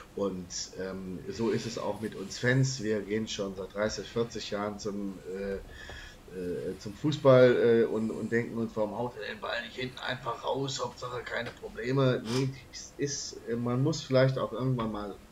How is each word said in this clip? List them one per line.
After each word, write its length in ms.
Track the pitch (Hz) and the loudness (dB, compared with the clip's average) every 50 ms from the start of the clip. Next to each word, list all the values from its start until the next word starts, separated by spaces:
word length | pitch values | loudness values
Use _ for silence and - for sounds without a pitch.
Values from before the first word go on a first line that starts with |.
| - - - | -12 -10 -4
Und, 320 | - 101 98 92 90 90 85 - - - - - - | -2 -2 -2 -2 -4 -6 -8 -8 -8 -8 -8 -8 -8
ähm, 380 | 95 95 95 95 95 92 92 85 - - | -8 -6 -6 -8 -8 -8 -8 -8 -8 -8
so 220 | 95 110 113 110 | -4 -2 0 0
ist 160 | 98 127 - | 0 0 -2
es 100 | 113 - | -4 -6
auch 240 | - - 101 101 101 | -4 -4 -4 -4 -4
mit 140 | 110 104 - | -6 -6 -6
uns 240 | - 95 98 - - | -8 -10 -8 -6 0
Fans. 440 | - 123 127 135 135 131 131 - 104 | 2 4 4 6 4 4 2 0 0
Wir 180 | 107 110 107 | 0 0 0
gehen 280 | 95 95 104 110 113 107 | 0 0 -2 -2 -2 -2
schon 280 | - - 101 98 95 | -4 -4 -4 -4 -4
seit 180 | 95 95 90 - | -6 -8 -6 -2
dreißig, 340 | 101 104 110 - 107 95 - | 0 0 0 0 -4 -8 -4
vierzig 440 | - 117 117 117 - 107 - - 107 | -2 -2 -2 -2 -4 -8 -6 -4 -4
Jahren 260 | 101 104 104 104 101 | -2 -2 -2 -4 -4
zum, 400 | - 107 98 101 101 98 95 90 - 90 92 98 | -4 -4 -4 -2 -4 -4 -6 -8 -10 -8 -8 -6
äh, 180 | 98 98 98 95 - - - - - - - - - - - - - - - | -4 -4 -4 -6 -6 -10 -14 -14 -14 -14 -14 -14 -14 -16 -18 -18 -18 -12 -8
äh, 420 | 92 90 90 85 76 73 87 95 - | -6 -4 -4 -4 -4 -4 -6 -6 -6
zum 120 | - 107 101 | -8 -10 -6
Fußball, 880 | - - 151 139 - - 135 131 127 127 123 120 104 110 117 117 117 117 | -2 -2 0 0 4 8 10 10 12 12 10 10 8 6 6 8 6 6
äh, 20 | |
und, 260 | - - 110 110 110 | 4 2 0 0 -2
und 220 | - - 110 104 113 | -2 -4 -2 0 0
denken 260 | 117 120 - - 113 | 0 0 0 -2 -4
uns, 140 | 113 110 - | -4 -2 -2
„Warum 240 | 110 107 104 101 110 | -2 -2 -2 -2 -4
haut 160 | 120 123 - | -6 -6 -6
er 160 | 110 104 107 110 | -8 -8 -8 -8
den 80 | 110 | -6
Ball 220 | - 104 110 117 117 | -6 -4 -4 -4 -6
nicht 140 | 117 117 | -6 -6
hinten 220 | 123 127 127 - - | -6 -6 -6 -6 -6
einfach 440 | - 120 127 131 135 - 226 - - | -6 -6 -6 -4 -4 -6 -6 -4 -2
raus? 360 | - - 131 139 135 131 - 123 | -2 -2 -2 -2 -2 -4 -4 -4
Hauptsache 400 | 120 - - 127 123 123 120 110 | -6 -6 -8 -10 -8 -8 -8 -6
keine 260 | - - 113 117 120 | -6 -6 -6 -6 -6
Probleme.“ 680 | - - - 104 - 107 113 123 131 135 131 127 123 101 - 110 120 | -8 -10 -12 -10 -8 -6 -2 0 2 4 6 6 4 2 0 0 0
Nee, 140 | 131 139 131 135 - - - - | 2 2 0 -2 -6 -12 -16 -16
es 200 | - - - - - | -16 -16 -14 -6 -4
ist, 380 | 139 143 - - - - - - - 113 | -4 -2 -2 -4 -8 -10 -10 -10 -6 -4
äh, 60 | 117 | -2
man 260 | 120 120 120 120 127 135 | -2 0 0 2 4 4
muss 200 | 156 160 - - | 2 2 0 0
vielleicht 340 | - 131 127 131 135 131 | 4 6 6 6 6 4
auch 160 | - 104 107 117 | 2 -2 -2 -2
irgendwann 380 | 107 127 131 127 120 113 107 | -2 0 0 0 0 0 -2
mal 240 | 107 104 104 101 92 - - - | -2 -4 -6 -6 -8 -10 -14 -8